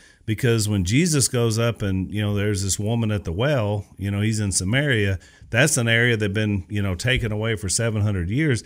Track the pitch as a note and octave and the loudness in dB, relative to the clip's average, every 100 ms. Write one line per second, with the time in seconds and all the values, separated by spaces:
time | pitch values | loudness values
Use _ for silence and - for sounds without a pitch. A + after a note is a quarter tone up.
0 | - _ - A2 B2 A#2 G#2 G#2 F2 B2 | -20 _ -6 0 2 2 2 0 2 2
1 | F3 D3+ A#2 B2 A#2 A2 A#2 A2+ G#2 F#2+ | 4 2 0 0 0 0 0 -2 -2 -2
2 | F#2+ G#2 G#2 G#2 G#2 G2+ G2 F2+ G#2 A#2 | -2 -2 -2 0 0 -2 -2 -2 -2 -2
3 | A2 G#2 F2+ E2 C3 C#3+ G#2 G#2 - - | 0 -2 -4 -2 0 0 0 -2 -6 -8
4 | G2+ G2+ G#2+ A2 G#2 F2 F#2 B2+ D3 A#2 | -4 0 0 0 0 -2 0 0 2 2
5 | G2+ F#2 - - - A2+ D3 - A#2 A#2 | 2 -2 -6 -20 -4 2 2 2 2 4
6 | A#2+ A#2 G#2 G#2 G#2+ G2+ F2+ G#2 G2+ F2+ | 4 2 0 0 0 -2 -2 -4 -2 -2
7 | B2 B2+ A2+ G#2+ A2 A2 F#2+ - A#2 G#2+ | 0 0 0 -2 -2 -4 -2 -2 0 0
8 | G#2 G2 E2+ A#2+ D#3+ B2 | 0 0 -2 0 0 0